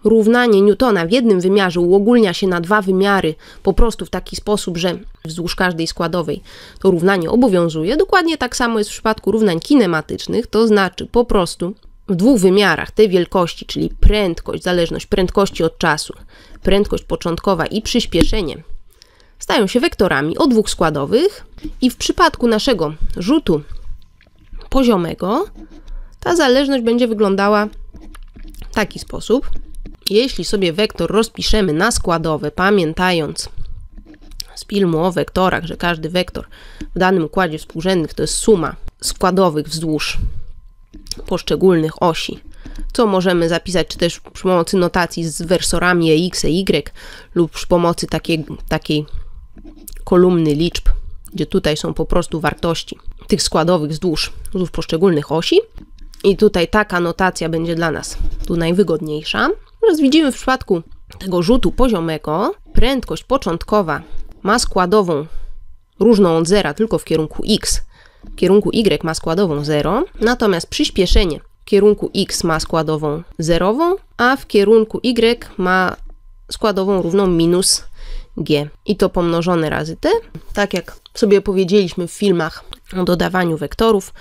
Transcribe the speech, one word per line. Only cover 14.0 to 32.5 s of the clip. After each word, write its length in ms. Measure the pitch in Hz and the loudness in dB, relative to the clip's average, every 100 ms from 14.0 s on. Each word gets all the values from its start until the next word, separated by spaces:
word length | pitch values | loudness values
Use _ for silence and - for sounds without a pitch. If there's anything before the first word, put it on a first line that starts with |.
prędkość, 640 | - 208 196 165 - - | 6 6 0 -4 -8 -6
zależność 440 | 180 175 170 - - | -2 0 0 -4 -4
prędkości 580 | 202 180 - 196 - | 0 0 2 0 0
od 140 | 165 - | -2 0
czasu, 360 | 170 156 - - - - - - | 0 0 -4 -14 -20 -20 -20 -6
prędkość 420 | - 196 208 170 | 2 2 2 -4
początkowa 640 | - 165 175 170 - 185 156 | -6 -6 -4 -4 -2 0 0
i 160 | 208 | -4
przyspieszenie, 800 | - 240 - 165 - 220 165 135 - - - _ _ _ _ _ | -2 -2 0 2 2 2 -4 -8 -12 -12 -12 _ _ _ _ _
stają 280 | - 254 196 | -2 0 2
się 140 | 240 | 0
wektorami 580 | 294 - 185 143 151 - | 0 0 0 0 -2 0
o 80 | 285 | 2
dwóch 240 | 226 202 | 2 0
składowych 760 | - 170 151 139 208 370 - - - 311 - | 0 0 0 0 0 0 -2 -20 -14 -14 -2
i 100 | 254 | -2
w 60 | - | -2
przypadku 500 | - 320 349 - 240 | -4 2 2 2 0
naszego 460 | 233 240 214 151 156 - - | 2 0 0 -2 -2 -2 -2
rzutu 460 | 180 311 - 151 147 - - - - _ - _ - - - | 0 0 2 -2 -2 -12 -10 -12 -14 _ -20 _ -18 -16 -2
poziomego 720 | 269 247 208 165 160 180 240 415 - - - - - - - | 2 4 2 0 -4 -4 -2 -4 -10 -20 -20 -14 -14 -14 -10
ta 160 | - 349 | -2 2
zależność 480 | 277 254 277 269 | 4 4 2 0
będzie 240 | 226 233 247 | 0 2 0
wyglądała 600 | 214 208 196 202 208 214 - - - - - - - - - - | 2 0 2 2 2 0 -8 -18 -18 -20 -20 -20 -18 -18 -16 -8
w 40 | |
taki 240 | - 202 - | -6 -6 -6
sposób. 520 | - - - 247 - - - - - - - | -12 -12 -2 -2 0 -2 -2 -12 -14 -12 -2
Jeśli 340 | 196 262 - | 0 0 -2
sobie 280 | 170 208 185 | -4 -2 -2
wektor 380 | 165 214 - 165 | 0 -4 -2 -2
rozpiszemy 640 | 185 220 - - 214 185 | 0 -2 -4 0 2 2
na 180 | 151 208 | 2 0
składowe, 600 | 233 - 165 160 156 147 | 0 -2 -2 -2 -4 -4